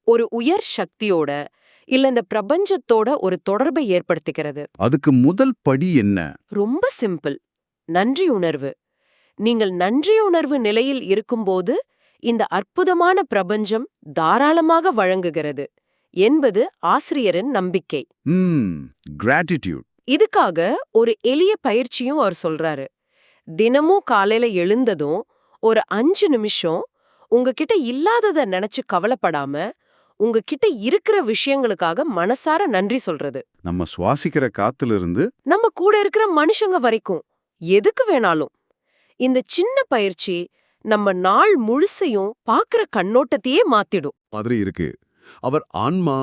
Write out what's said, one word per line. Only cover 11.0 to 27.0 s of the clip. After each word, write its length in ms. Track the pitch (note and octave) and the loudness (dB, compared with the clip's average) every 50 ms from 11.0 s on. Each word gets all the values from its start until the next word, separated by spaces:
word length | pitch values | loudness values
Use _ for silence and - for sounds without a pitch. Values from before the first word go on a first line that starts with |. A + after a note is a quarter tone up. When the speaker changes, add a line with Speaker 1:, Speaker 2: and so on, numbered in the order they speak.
Speaker 1:
இருக்கும்போது 760 | - F3 G3 G#3 A3 - B3 A3+ A3 G3 F#3 F#3 F3+ F#3+ C#4 G#4+ C#5 - _ _ _ _ _ _ - | -2 -2 -2 -2 0 -4 -6 -4 -2 -2 -2 0 0 -2 -2 -4 -4 -8 _ _ _ _ _ _ -4
இந்த 180 | A#3 A#3 A3+ G3+ | -4 -2 -2 -2
அற்புதமான 720 | - D#3+ F#3 G#3 - _ - F4+ F#4 F4+ E4+ E4+ F4 F#4+ F#4+ E4+ | -2 -2 -6 -6 -4 _ -2 0 0 2 2 2 2 2 2 0
பிரபஞ்சம் 600 | - A3+ G3+ F#3 F3 G#3 G#3+ G#3+ F#3+ G#3+ A3 C4 - _ _ _ D#3 C#3 | 0 -2 -2 0 0 -2 -4 -2 -2 -4 -4 -6 -8 _ _ _ -8 -4
தாராளமாக 800 | E3 D#3+ D#3+ F#3+ A#3 C#4 D4 D#4+ E4+ D#4+ D#4+ E4 E4 D#4+ F#4+ | 0 2 2 4 4 4 2 2 2 2 2 2 2 2 0
வழங்குகிறது 760 | C#4 A3 F#3+ F#3 F#3+ F#3+ F3+ F3 D3 E3 D3 D3 C#3+ C3+ C#3 - - _ _ _ _ _ _ _ _ | 0 2 0 0 0 0 -2 -4 -4 -4 -6 -6 -6 -8 -10 -12 -14 _ _ _ _ _ _ _ _
என்பது 480 | F3 F#3+ A3+ D4 D#4+ C#4 A#3+ F3+ G3+ B3+ - - _ | 2 2 4 4 4 2 2 2 2 0 -2 -4 _
ஆசிரியரின் 680 | - E3+ G3 C4+ - - E4+ D4 A#3+ F#3+ E3+ F3 G#3 C#4 | 0 0 0 0 0 -2 -4 0 0 0 0 0 -2 -2
நம்பிக்கை. 520 | C4+ G3+ F#3 F#3 E3+ F#3+ - _ - C#3+ - - _ _ _ | -2 -2 -2 -2 -2 -4 -4 _ -6 -8 -8 -8 _ _ _
Speaker 2:
ம், 500 | B2+ E3+ F#3 F#3 F3+ E3 C#3+ A2+ F#2 E2+ D2 C#2 B1+ - _ _ - D2 C#2+ | 0 0 2 2 2 2 0 0 -2 -4 -8 -10 -16 -20 _ _ -20 -12 -4
கிராட்டிட்யூட். 680 | D#2 A2+ C#3 D#3+ F3+ - F3+ C3+ - F#2+ D#2+ B1+ A1+ _ _ _ _ - | 0 0 2 0 0 -2 -4 -4 -4 -6 -8 -8 -10 _ _ _ _ -2
Speaker 1:
இதுக்காக 600 | C4 D#4+ A4 - - G#4 D4 G3+ E3 E3+ E3 G3 C#4 G#4+ C5+ - | 2 2 2 2 2 0 0 2 0 0 0 0 -2 -4 -6 -2
ஒரு 200 | _ A4 A#3 - G#3+ - | _ 2 2 2 0 0
எளிய 320 | - B3 C4 D4+ F4+ G4 G#4+ - | 0 0 2 2 2 2 0 0
பயிற்சியும் 560 | - C4 G#3 A#3 B3+ A#3+ - - B3+ B3 D4 D#4 | -2 -2 0 0 -2 -2 -6 -6 -4 -4 -2 0
அவர் 200 | B3+ G3 F3 - | 0 0 -2 -4
சொல்றாரு. 440 | - E3+ D#3+ D3+ D#3+ D#3+ D3+ C3+ C3+ - _ _ _ _ _ _ _ _ _ _ _ - | -4 -6 -4 -2 -4 -4 -4 -6 -10 -14 _ _ _ _ _ _ _ _ _ _ _ -14
தினமும் 560 | D#3+ D#3+ G#3+ A#3 B3+ C#4+ D4+ D#4+ F#4+ G4+ - | -2 0 2 4 4 4 4 4 2 2 2
காலையில 400 | - A#3+ G3+ G3 G3+ A3 A3+ A#3+ A#3 G3+ | 2 2 2 2 2 2 2 0 0 0
எழுந்ததும் 680 | F3+ F3 F#3 G#3 B3 C4 A3+ G3 D3+ D3+ C#3+ D#3+ G3+ A#3 - _ _ _ _ _ _ - | 0 0 0 0 2 2 0 0 -2 -2 -4 -4 -4 -6 -10 _ _ _ _ _ _ 0
ஒரு 180 | A3 A3 A3 - - | 2 2 2 0 0
அஞ்சு 400 | F3+ G3+ A#3+ D#4 G4 - G#4 F4+ | -2 0 2 2 2 2 2 2
நிமிஷம் 540 | C#4+ A3+ G#3+ G#3+ - - - E3 D#3+ F#3 A4+ - _ _ | 2 0 0 -2 -4 -2 -2 -2 -2 -4 -6 -8 _ _